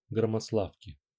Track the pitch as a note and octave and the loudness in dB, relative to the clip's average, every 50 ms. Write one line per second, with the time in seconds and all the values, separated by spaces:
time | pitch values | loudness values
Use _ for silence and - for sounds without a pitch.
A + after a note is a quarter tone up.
0 | _ - G#2+ A2+ A2+ A2 A2 A2 - - A#2 G#2+ F#2+ F2+ - _ - - D2+ - | _ -6 0 2 2 2 2 0 -2 0 0 0 0 0 -4 _ -18 -20 -20 -20
1 | _ _ _ | _ _ _